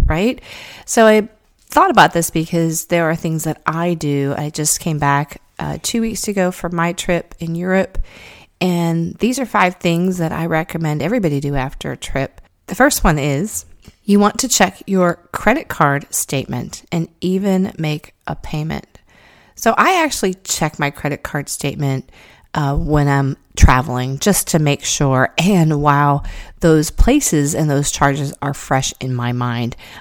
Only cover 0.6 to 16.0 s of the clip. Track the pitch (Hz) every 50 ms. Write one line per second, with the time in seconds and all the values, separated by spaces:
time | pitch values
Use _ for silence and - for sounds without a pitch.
0.6 | - - - - - - - 233 220 220 214 214 208 - - _ _ _ _ _
1.6 | _ _ - 302 370 392 262 208 156 165 - 170 165 - - 165 160 - 175 170
2.6 | 165 165 160 165 - - 175 170 165 156 165 165 - 165 160 160 156 160 147 -
3.6 | _ - 160 165 170 180 175 160 156 147 143 139 139 139 143 - 147 151 - -
4.6 | 151 151 - - - 175 156 147 147 143 139 143 151 - - - _ _ _ -
5.6 | - 147 151 156 - - - 233 226 226 220 - - - 202 202 180 180 180 -
6.6 | - 170 175 170 165 170 175 - - - 175 170 - - - - 165 165 165 170
7.6 | 180 185 185 190 190 190 - - - - - - - - - - - _ _ _
8.6 | 175 180 175 170 170 165 165 165 165 170 165 - 214 233 254 269 254 - - 208
9.6 | 190 180 180 - - 175 170 170 180 190 180 180 165 160 - 156 165 170 160 156
10.6 | 170 - - 160 165 151 147 147 135 170 240 254 190 160 143 139 147 143 143 135
11.6 | 127 139 - - - 143 131 - - - - 135 135 - - - - _ _ _
12.6 | _ - 190 - 254 294 - - - 202 156 151 143 147 139 135 190 214 - -
13.6 | - - - - _ - - _ _ - 202 202 202 208 - 226 - 240 - -
14.6 | 196 185 - - - - 196 185 180 175 170 - _ _ - - - 208 247 330
15.6 | - - - - 160 143 139 143